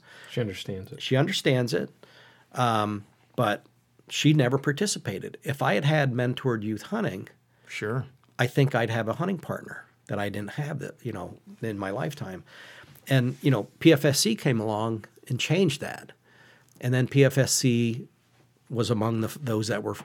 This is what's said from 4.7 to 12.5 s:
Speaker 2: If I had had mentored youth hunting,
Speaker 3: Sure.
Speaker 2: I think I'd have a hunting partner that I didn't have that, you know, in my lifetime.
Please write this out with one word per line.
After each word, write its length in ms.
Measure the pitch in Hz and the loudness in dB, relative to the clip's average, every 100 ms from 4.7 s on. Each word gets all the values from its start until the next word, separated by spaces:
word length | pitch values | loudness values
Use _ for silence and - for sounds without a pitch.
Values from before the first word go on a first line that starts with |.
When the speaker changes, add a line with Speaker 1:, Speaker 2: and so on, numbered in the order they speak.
| 143 202 - 120 95 - - | -2 -2 -4 -6 -8 -10 -10
Speaker 2:
If 180 | 160 - | -8 -2
I 140 | 135 | 0
had 100 | 202 | 2
had 300 | 143 156 139 | 2 2 2
mentored 480 | 120 123 123 131 117 | 0 -2 -2 -2 -2
youth 200 | 104 107 | -2 -6
hunting, 460 | - 220 180 95 - - _ _ - | -6 -4 -4 -6 -12 -20 _ _ -16
Speaker 3:
Sure. 400 | - 104 127 - _ _ - | -8 -4 -4 -6 _ _ -2
Speaker 2:
I 80 | 123 | 2
think 280 | - 135 | 4 4
I'd 160 | 120 113 | 4 0
have 180 | 117 110 | 0 -2
a 60 | |
hunting 240 | 117 180 185 | -2 -2 -4
partner 460 | - 98 - - - _ - | -6 -8 -10 -16 -20 _ -8
that 120 | 104 | -4
I 120 | 101 | -4
didn't 220 | 98 104 | -6 -8
have 260 | - 147 151 | -6 -6 -8
that, 160 | 101 - | -10 -10
you 100 | 117 | -10
know, 240 | 101 90 104 - 104 | -8 -10 -14 -20 -10
in 180 | 113 101 | -8 -4
my 120 | 98 | -4
lifetime. 540 | 104 160 - 190 185 - | -4 -6 -6 -10 -12 -14